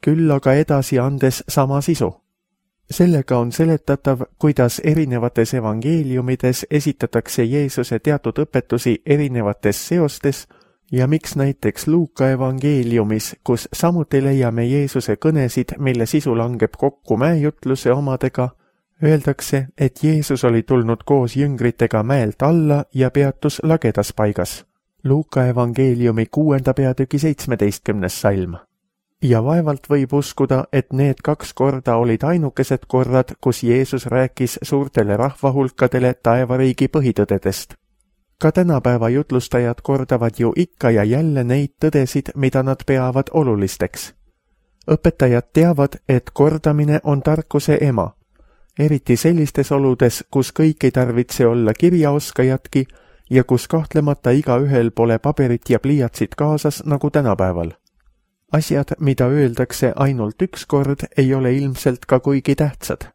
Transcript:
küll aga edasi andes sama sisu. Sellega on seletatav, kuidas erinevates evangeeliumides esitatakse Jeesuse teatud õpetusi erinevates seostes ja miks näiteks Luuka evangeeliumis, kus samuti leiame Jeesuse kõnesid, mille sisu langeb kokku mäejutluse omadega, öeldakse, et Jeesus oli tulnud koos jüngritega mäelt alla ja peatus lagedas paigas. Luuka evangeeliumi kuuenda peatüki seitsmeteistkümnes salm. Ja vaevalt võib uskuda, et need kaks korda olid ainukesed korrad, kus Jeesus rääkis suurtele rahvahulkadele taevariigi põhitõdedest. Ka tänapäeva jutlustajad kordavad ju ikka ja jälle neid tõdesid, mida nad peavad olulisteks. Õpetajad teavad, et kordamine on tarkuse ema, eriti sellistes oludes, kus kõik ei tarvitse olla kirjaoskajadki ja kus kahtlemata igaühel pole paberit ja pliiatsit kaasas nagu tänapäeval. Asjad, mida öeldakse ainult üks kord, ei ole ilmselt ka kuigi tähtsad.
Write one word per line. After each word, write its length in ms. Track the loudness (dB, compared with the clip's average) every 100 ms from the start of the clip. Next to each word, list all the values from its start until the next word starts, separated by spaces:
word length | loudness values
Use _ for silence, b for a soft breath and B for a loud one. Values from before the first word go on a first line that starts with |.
| 0
küll 240 | 2 2
aga 240 | 2 2
edasi 440 | 2 2 0 0 0
andes 440 | 0 0 0 -2 -6
sama 320 | -2 0 0
sisu. 320 | -2 -2 -2 -6 _ _ _ _ _ _ _
Sellega 480 | 2 2 2 0 -2
on 120 | -2
seletatav, 680 | 0 0 0 -2 -2 0 -2 -6 _
kuidas 420 | 0 2 0 0
erinevates 720 | 0 0 0 -2 -2 0 0
evangeeliumides 1120 | 0 -4 -4 -2 -2 -2 -2 -2 -2 0 -2 -2
esitatakse 720 | -2 -2 -4 -2 -4 -4 -2
Jeesuse 540 | 0 0 -2 -4 -4 -2
teatud 400 | -2 -2 -2 -4
õpetusi 640 | -2 -2 -2 -2 0 -2 0
erinevates 720 | 0 0 -2 -2 -2 -2 -4 -2
seostes 560 | 0 0 0 -4 -4 -12 b b b b
ja 160 | -2 0
miks 240 | 0 -2 -2
näiteks 520 | -2 0 -4 -4 0
Luuka 380 | 0 0 0 0
evangeeliumis, 1040 | 0 -2 -2 0 0 2 0 0 -2 -6 -10
kus 240 | -2 -2 -4
samuti 480 | -2 0 0 0 0
leiame 460 | 2 0 0 0 0
Jeesuse 460 | 0 0 -4 -2 -2
kõnesid, 580 | 0 0 0 -2 -4 -4
mille 280 | -2 0 0
sisu 300 | 0 0 -2
langeb 400 | -2 -2 -4 -2
kokku 380 | -4 -4 -4 0
mäejutluse 720 | 2 2 0 -4 -4 -2 0
omadega, 560 | 0 -2 -2 -4 -2 -6 _ _ _ _ _
öeldakse, 640 | 2 2 0 -4 -2 -4 -4 -2
et 200 | -2 0
Jeesus 420 | 0 0 0 0
oli 180 | 2 2
tulnud 400 | 2 0 2 -2
koos 300 | 0 0 0 -2
jüngritega 680 | -2 0 -2 0 0 0 0
mäelt 360 | 0 0 0
alla 420 | 2 2 2 0 -2
ja 160 | -2 0
peatus 480 | 2 0 0 -4 -2
lagedas 500 | 0 0 2 0 -4
paigas. 500 | -2 -2 0 -6 -8 -18 _ _ _
Luuka 420 | 0 0 0 0 0
evangeeliumi 800 | 0 -2 2 2 2 2 2 -2
kuuenda 440 | 0 2 2 0
peatüki 440 | 0 0 0 -2 0
seitsmeteistkümnes 1000 | -2 -2 -4 0 0 -2 -6 -4 -4 -2
salm. 360 | -2 0 -4 -10 _ _ _ _ _ _
Ja 180 | 0 2
vaevalt 420 | 2 0 0 -4 -2
võib 240 | 0 0
uskuda, 540 | -2 -4 -4 0 0 0
et 200 | -4 -2
need 300 | 0 0 0
kaks 300 | -2 -4 -6 -2
korda 400 | 0 0 0 0
olid 260 | 2 0
ainukesed 600 | 0 0 -2 -2 -2 -2 0
korrad, 460 | 0 2 2 0 -2
kus 220 | -2 0
Jeesus 420 | 0 0 0 -4 -2
rääkis 520 | -2 -2 -2 -4 -4
suurtele 540 | -4 -2 -2 -2 0 0
rahvahulkadele 1000 | -2 -2 -2 0 -2 0 0 2 0 0
taevariigi 680 | 0 2 2 0 0 0 0
põhitõdedest. 800 | 0 0 0 0 0 -2 -6 -10 -20 _ _ _ _ _ _
Ka 140 | 0
tänapäeva 560 | 2 2 2 0 0 0
jutlustajad 720 | 0 0 -2 0 -2 -2 -4
kordavad 540 | -2 -2 0 0 -2 0
ju 140 | -2 0
ikka 340 | -4 _ 2
ja 140 | 2
jälle 400 | 2 0 0 0
neid 280 | 0 0 -2 _
tõdesid, 540 | 0 2 0 -2 -6
mida 280 | -2 0 0
nad 220 | -2 -4 0
peavad 460 | 0 0 -2 -2
olulisteks. 800 | 0 0 0 -2 -2 -6 -6 -18 _ _ _ _ _ _ _ -2
Õpetajad 580 | 0 0 0 2 2 0
teavad, 440 | 2 2 2 -2 -2 -2
et 220 | -2 -2
kordamine 720 | 0 2 2 0 0 2 0
on 180 | 0 -2
tarkuse 560 | 0 -2 0 -2 0 2
ema, 300 | 2 0 -2 -8 _ _ _ _ _ -2
eriti 380 | 0 0 2 2
sellistes 560 | 4 2 0 0 0
oludes, 520 | 2 2 4 2 2 -4
kus 220 | -2 -2
kõik 320 | 2 0 2
ei 80 | 0
tarvitse 540 | 2 0 0 -2 2 2
olla 260 | 4 0
kirjaoskajadki 1120 | 2 2 4 2 0 -4 0 0 0 -2 -2 -2 b b b b
ja 140 | 0
kus 220 | 2 0 0
kahtlemata 600 | -4 0 -2 0 0 2
igaühel 600 | 0 2 0 2 2 2
pole 280 | 2 2 2
paberit 520 | 0 0 0 0 0
ja 100 | 0
pliiatsit 540 | 2 0 0 -2 -6
kaasas 500 | -2 -2 0 -2 -4
nagu 260 | -4 -2 0
tänapäeval. 600 | 0 0 0 0 -2 -6 -10 _ _ _ _ _ _ _
Asjad, 420 | -4 0 -2 -2 -2
mida 260 | -2 0 0
öeldakse 680 | 2 0 0 -4 -2 -2 0
ainult 460 | -2 0 -4 -4
üks 240 | -6 -6 -2
kord, 360 | 0 0 -4 -4 0
ei 180 | 0
ole 160 | 2 0 0
ilmselt 500 | -2 -2 -2 -2 0
ka 140 | 0
kuigi 340 | 2 0 0
tähtsad. 540 | 0 0 -4 -8 -8 -8